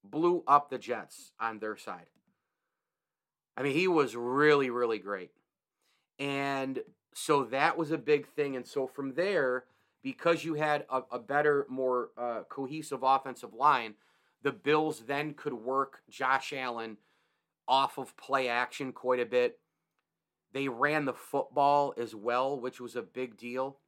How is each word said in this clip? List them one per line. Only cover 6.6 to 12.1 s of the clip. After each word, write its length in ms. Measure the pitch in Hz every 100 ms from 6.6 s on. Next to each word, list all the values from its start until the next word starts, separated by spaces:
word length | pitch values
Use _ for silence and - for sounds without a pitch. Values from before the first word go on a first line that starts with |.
| 135 131 - _ _
so 300 | - - 147 120
that 320 | 135 160 156
was 140 | 151
a 60 | 156
big 300 | 123 147 143
thing. 280 | - 143 131
And 100 | 120
so 220 | 143 131
from 260 | - 135
there, 520 | 127 185 185 131 127 - _ _ _
because 440 | 131 127 170 165 156
you 100 | 147
had 300 | 151 147 -
a, 120 | 131 -
a 80 | 120
better, 480 | 110 143 151 143 139
more, 400 | 127 131 123 113